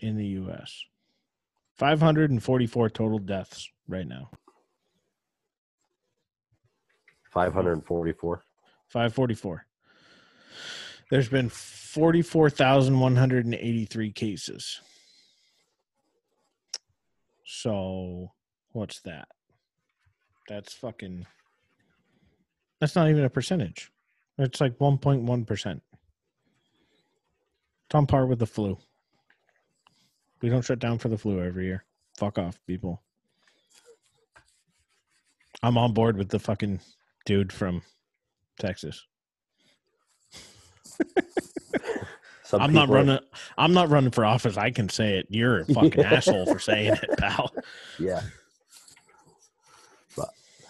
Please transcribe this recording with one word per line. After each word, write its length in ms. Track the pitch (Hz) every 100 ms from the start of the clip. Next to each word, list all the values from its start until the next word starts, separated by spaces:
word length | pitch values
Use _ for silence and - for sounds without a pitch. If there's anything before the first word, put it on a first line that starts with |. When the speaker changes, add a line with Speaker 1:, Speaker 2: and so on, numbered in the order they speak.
Speaker 1:
in 160 | 110 107
the 100 | 101
U 240 | 95 92
S. 340 | 82 - - - _ _ _ _ _ _ _ _
Five 260 | - 135 156
hundred 300 | 160 151 156
and 120 | 120
forty-four 480 | - 127 117 120 110
total 280 | - 110 110
deaths 500 | 95 95 92 - - _ -
right 180 | 92 76
now. 240 | 64 69 - _ _ _ _ _ _ _ _ _ _ _ _ _ _ _ _ _ _ _ _ _ _ _ _ _ _ _ _ _
Speaker 2:
Five 240 | - 90
hundred 300 | 85 90 80 -
forty-four? 580 | 85 82 80 85 87 _ _ _ _ _
Speaker 1:
Five 260 | 120 117
forty-four. 520 | 120 127 107 101 80 - _ _ _ _ _ _ _ _ - - - - - _
There's 180 | 135 117
been 200 | 135 117
forty-four 1040 | - - - - 156 165 170 160 160 151
thousand 500 | - 131 139 131 131
one 160 | 131 127
hundred 280 | 131 127 117
and 80 |
eighty-three 580 | 117 117 117 107 113 107
cases. 680 | 104 110 92 - - - - - _ _ _ _ _ _ _ _ _ _ _ _ _ _ _ _ _ _ - _ _ _ _ _ _
So, 880 | - - 120 101 95 92 90 87 92 - _ _ _
what's 280 | 113 101 -
that? 280 | 95 78 - _ _ _ _ _ _ _ _ _ _ _ -
That's 260 | 104 101
fucking, 520 | - 123 - 95 90 87 _ _ _ _ _ _ _ _ _ _ _ _ _ _ _
that's 140 | 156
not 140 | 185 156
even 160 | 151
a 60 | 131
percentage. 600 | 135 - 185 92 - - _ _ _ _ -
It's, 220 | 131 -
like, 180 | 139 120
one 200 | 143 135
point 240 | 143 135
one 220 | 120 123
percent. 380 | 110 101 104 80 - _ _ _ _ _ _ _ _ _ _ _ _ _ _ _ _ _ _ _ -
It's 80 |
on 120 | 151 139
par 200 | 139 131
with 120 | 117
the 80 | 113
flu. 320 | - 101 92 _ _ _ _ _ _ _ _ _ _ _ _ _ _ _ _
We 80 | 117
don't 120 | 123
shut 140 | 120 123
down 200 | 117 117
for 100 | 117
the 100 | 107
flu 240 | 107 95
every 220 | 90 92
year. 200 | 92 92 - _ _ -
Fuck 220 | 104 107
off, 220 | 87 - -
people. 360 | 90 90 - _ _ _ _ _ _ _ _ 480 453 _ _ 440 _ _ _ _ _ _ _ _ _ _ _ _ -
I'm 140 | 117 120
on 160 | 120
board 220 | 107 113 98
with 120 | 98
the 100 | 107
fucking 420 | - 104 104 92 - _ _ _ -
dude 260 | 101 95
from 300 | - 95 87 - _ _ _ _ _ _ -
Texas. 440 | 98 87 76 - - _ _ _ _ _ _ _ _ _ _ _ _ - - - _ _ - -
<laughs> 40 | - - - - - - - - - - - - - -
Speaker 2:
Some 180 | - 104
Speaker 1:
I'm 100 | 139
not 100 | 160
Speaker 2:
people 120 | 143
are 40 | 135
Speaker 1:
running, 200 | 139 131 - - - -
I'm 160 | 156
not 140 | 180 170
running 200 | 147 131
for 120 | 120
office. 320 | 107 117 117 101
I 140 | 113
can 180 | 123 98
say 300 | - 110 95
it. 80 | -
You're 320 | 107 120 104
a 40 | -
fucking 260 | 123 151
Speaker 2:
<laughs> 60 | -
Yeah. 160 | 101
Speaker 1:
asshole 320 | 127 180 98 90
for 120 | -
saying 360 | - 107 107
it, 240 | - 107 -
pal. 340 | 101 98 123 - - - - -
Speaker 2:
Yeah. 240 | 92 87 104 - _ _ _ - - - _ _ _ _ _ _ _ - - _ _ -
But, 140 | - - _ _ -